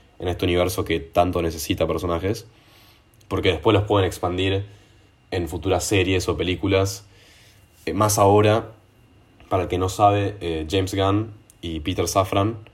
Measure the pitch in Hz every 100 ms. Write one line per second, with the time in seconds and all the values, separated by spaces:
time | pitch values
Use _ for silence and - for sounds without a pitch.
0 | _ - 90 85 92 87 90 95 87 82
1 | - - 87 90 82 82 - 101 82 78
2 | 87 85 90 117 - _ _ _ - _
3 | _ _ - 92 92 85 113 104 98 104
4 | 92 - 90 90 98 98 101 - _ _
5 | _ _ - 95 82 85 95 90 - 101
6 | 90 92 90 90 90 92 98 95 98 -
7 | - - - - _ _ _ _ - 85
8 | 107 107 101 104 107 110 113 - _ _
9 | _ _ _ _ - 95 85 90 92 -
10 | 101 101 101 - 85 80 78 98 92 98
11 | 98 101 110 - _ _ 87 80 78 90
12 | 90 98 95 98 101 117 -